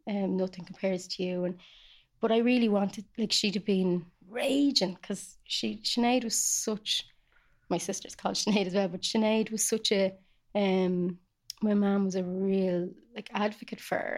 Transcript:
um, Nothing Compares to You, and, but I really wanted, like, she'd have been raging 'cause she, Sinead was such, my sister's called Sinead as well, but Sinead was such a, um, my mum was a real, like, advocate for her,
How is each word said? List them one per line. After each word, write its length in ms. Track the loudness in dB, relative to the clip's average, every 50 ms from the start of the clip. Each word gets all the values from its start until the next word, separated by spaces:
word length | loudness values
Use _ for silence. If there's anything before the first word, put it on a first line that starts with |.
| -8 -6
um, 280 | -4 -2 0 0 0
Nothing 280 | 0 -2 -2 -4 -12 -14
Compares 440 | -14 -12 -4 -2 -2 -2 -2 -6 -8
to 140 | -8 -6
You, 220 | -4 -4 -2 -2 -4
and, 140 | -4 -4 -8 -14 -20 -20 -20 -20 -20 -20 -20 _ _ _ 0
but 100 | 2 4
I 80 | 4 6
really 300 | 6 4 4 4 4 4
wanted, 380 | 4 4 2 0 -2 -6 -14 _ -4 -4
like, 140 | -2 0
she'd 220 | 2 2 2 2 0
have 80 | 0 0
been 420 | 2 2 4 4 2 2 0 -2 -6 _ _ -20 -10
raging 680 | -6 -2 0 2 4 4 4 4 4 2 0 0 -4
'cause 420 | -8 -8 -8 -8 -8 -8 -16 -20 -18 _
she, 340 | -6 -6 -4 -4 -4 -6 -4
Sinead 440 | -4 -2 0 2 2 4 2 2
was 160 | 0 -2 -2 -2
such, 680 | -2 -2 -2 -2 -2 -4 -6 -6 -4 -4 -4 -4 -6 -10 _ _ _ _ _ _ _ _ _ _ _ -4
my 80 | -4 -4
sister's 360 | -2 -4 -6 -8 -8 -14 -14
called 220 | -6 -6 -4 -2
Sinead 300 | -2 0 2 2 2 2
as 80 | 2 0
well, 120 | 0 0
but 140 | 0 -4 -6
Sinead 500 | -6 -2 0 2 2 2 2 2 0 -2
was 160 | -2 -4 -2
such 240 | -2 -2 -2 0 0
a, 260 | 2 2 2 0 -2 -6 _ _ _ _ _ _ -2
um, 640 | 0 2 2 2 2 2 2 0 0 0 -2 -4 -6 _ _ _ _ _ -18 -8 -4
my 140 | 0 2 2
mum 300 | 2 2 2 2 2 0
was 100 | 0 0
a 80 | -2
real, 640 | -4 -4 -4 -2 0 0 2 2 2 2 0 0 -2 -4 -8 -14 -20 _ -14
like, 140 | -14 -12 -6
advocate 480 | -2 -2 -2 -2 -2 -6 -14 -16 -16 -12
for 180 | -6 -4 -4 -4
her, 160 | -4 -4 -6